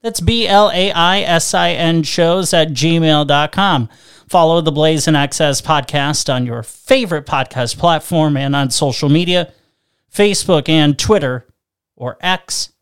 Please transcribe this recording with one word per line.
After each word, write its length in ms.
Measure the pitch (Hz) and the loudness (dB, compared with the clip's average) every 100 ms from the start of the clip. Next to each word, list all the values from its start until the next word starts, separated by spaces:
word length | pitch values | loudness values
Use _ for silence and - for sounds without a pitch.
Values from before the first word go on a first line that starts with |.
That's 180 | 226 - | -8 -2
B 260 | 175 233 214 | 0 0 4
L 240 | 202 208 | 4 4
A 180 | 180 190 | 2 0
I 300 | 170 170 196 | 2 2 2
S 320 | - 165 - | 2 0 0
I 160 | 185 175 | 0 0
N 340 | 143 165 165 | 0 0 0
shows 500 | 147 - 165 180 175 | -2 0 2 0 0
at 160 | 175 160 | 0 0
gmail 560 | 127 156 165 160 151 143 | 0 0 2 2 0 2
dot 280 | 143 151 | 0 0
com. 340 | - 196 151 113 _ _ - _ | 0 0 0 -4 _ _ -20 _
Follow 320 | 180 165 170 | 2 4 2
the 120 | 160 | 0
Blaze 360 | 147 156 156 151 | 0 0 2 0
and 80 | 151 | 0
Access 460 | 143 - 151 135 | 0 -2 -2 -2
podcast 720 | - 151 135 147 143 147 - | -2 -2 0 -4 -2 -4 -2
on 120 | 127 123 | -4 -4
your 160 | 117 | -6
favorite 640 | 110 - - 262 220 156 139 | -10 -18 0 0 0 -6 -4
podcast 520 | 143 127 127 120 - | -4 -4 -4 -6 -2
platform 580 | - 156 - 170 156 139 | 0 0 -2 0 0 0
and 180 | 139 | -2
on 160 | 139 135 | -2 -2
social 380 | - 143 120 143 | -2 -2 -2 0
media, 460 | 151 175 180 170 _ _ _ _ _ _ | 2 2 -2 -2 _ _ _ _ _ _
Facebook 540 | - 208 196 - 165 143 | 0 0 0 0 0 2
and 320 | 160 147 139 | 2 2 0
Twitter, 480 | - 147 139 127 _ _ _ _ _ _ | 2 0 0 -6 _ _ _ _ _ _
or 220 | 123 - | -12 -6
X 540 | 180 185 - - - _ | -4 -4 -6 -10 -10 _